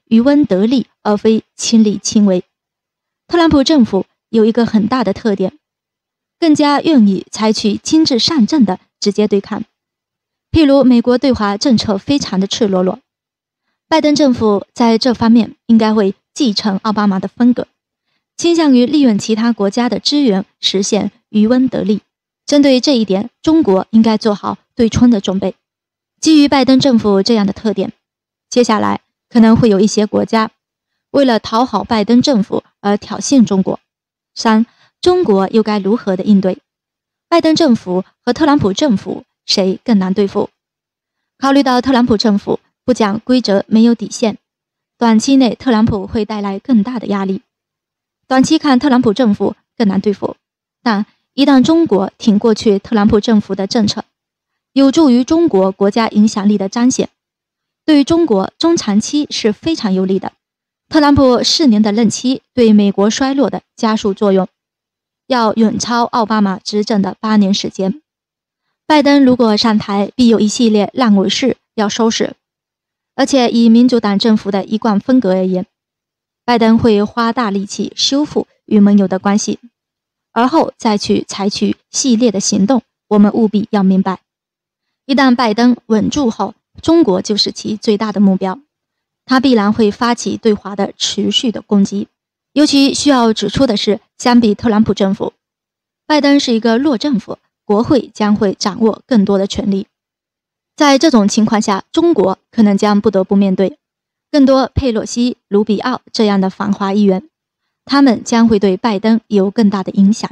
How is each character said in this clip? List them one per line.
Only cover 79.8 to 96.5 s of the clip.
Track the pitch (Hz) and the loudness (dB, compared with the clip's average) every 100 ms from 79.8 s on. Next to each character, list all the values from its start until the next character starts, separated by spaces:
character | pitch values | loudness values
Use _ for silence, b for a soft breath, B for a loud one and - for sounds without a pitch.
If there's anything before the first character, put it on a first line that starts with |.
| _ _ _ _ _ | _ _ _ _ _
而 | 220 254 | -2 0
后 | 320 - - | 0 -2 -2
再 | 226 208 | -2 -2
去 | - 202 - | -2 -4 -4
采 | - 196 | -6 -6
取 | - 202 - _ | -4 -4 -6 _
系 | - 269 220 | -6 0 2
列 | 240 | 0
的 | 190 | 0
行 | - 208 202 | -2 0 0
动。 | 247 - _ - | 0 -4 _ -2
我 | 208 | 2
们 | 208 | 2
务 | - 220 | 2 -2
必 | 208 - | -2 -4
要 | 202 | 0
明 | 190 190 | 0 0
白， | 190 185 _ _ _ _ _ _ _ _ - | -2 -6 _ _ _ _ _ _ _ _ -4
一 | 269 | 0
旦 | 262 247 | 2 2
拜 | 233 208 | 0 0
登 | 247 240 - | 0 0 -2
稳 | 214 196 | -2 -2
住 | 302 247 | -2 -4
后， | - 196 - _ - | -4 -8 -10 _ -8
中 | - 330 | 0 2
国 | 294 185 | 2 0
就 | - 208 | -2 -4
是 | - | -4
其 | - - 214 | -6 -10 -6
最 | - 202 | -2 -2
大 | 214 | -2
的 | 202 | -2
目 | 196 185 | 0 0
标， | 190 233 _ _ _ _ _ _ - | -4 -8 _ _ _ _ _ _ -4
他 | 262 | 0
必 | 269 | 2
然 | 233 202 | 2 2
会 | 214 208 | 0 0
发 | 202 240 | 0 -4
起 | 240 196 208 | -4 -6 -4
对 | 226 | -2
华 | 202 190 202 | -2 -4 -8
的 | 196 - | -8 -6
持 | - - 202 | -8 -4 -4
续 | 208 254 | -2 -4
的 | - | -6
攻 | - 202 | -2 0
击。 | 196 202 220 _ _ _ _ | 0 -4 -10 _ _ _ _
尤 | 269 302 | 0 2
其 | 277 277 | 2 0
需 | - 294 | 0 0
要 | 262 233 | 2 0
指 | 220 202 | -2 -4
出 | - 262 | -2 -2
的 | 208 | -2
是， | - 196 _ - | -4 -4 _ -6
相 | 247 240 | 0 2
比 | 233 | 2
特 | 202 240 | 0 0
朗 | 208 | 0
普 | 220 | 0
政 | 196 196 196 | 0 -2 -2
府， | - - _ _ _ _ _ _ - | -8 -12 _ _ _ _ _ _ -2
拜 | 302 | 0
登 | 285 285 | 2 2
是 | 269 | 0